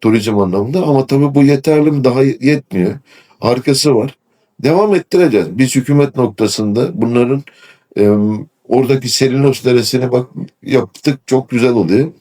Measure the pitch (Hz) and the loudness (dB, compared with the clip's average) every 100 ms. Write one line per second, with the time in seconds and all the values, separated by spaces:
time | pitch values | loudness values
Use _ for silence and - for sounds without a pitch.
0 | - 196 107 104 95 95 107 180 175 135 | 0 0 0 -2 0 -2 -2 -2 0 0
1 | 135 139 143 139 143 143 160 151 151 143 | 0 0 0 2 2 2 0 2 2 2
2 | 127 127 135 - 131 143 - 95 90 - | 0 2 0 0 0 -2 -2 -2 -2 -4
3 | - - _ _ 113 123 147 135 151 120 | -16 -20 _ _ -2 0 0 0 2 0
4 | 135 - _ _ _ - 127 175 214 185 | -2 -8 _ _ _ -6 0 2 2 0
5 | - 180 170 104 82 95 131 135 131 143 | 0 2 2 2 -2 -2 0 0 0 2
6 | 139 131 117 - 110 - 107 107 175 92 | 2 0 -4 0 -2 -2 -2 -2 -2 -2
7 | 117 120 120 139 - _ - _ _ - | -2 0 0 -2 -6 _ -20 _ _ 0
8 | 104 104 104 107 - _ - 120 131 135 | 2 2 0 -4 -10 _ -2 0 2 -2
9 | 131 - 135 135 139 131 127 123 110 127 | -2 -2 0 2 0 0 0 0 0 -2
10 | 123 123 127 - - _ 139 131 107 - | -2 -2 -4 -12 -14 _ -2 -2 -2 -4
11 | 147 139 - 131 127 123 123 117 85 107 | -4 -4 -2 -2 -2 -2 0 0 0 0
12 | 156 - | 0 -6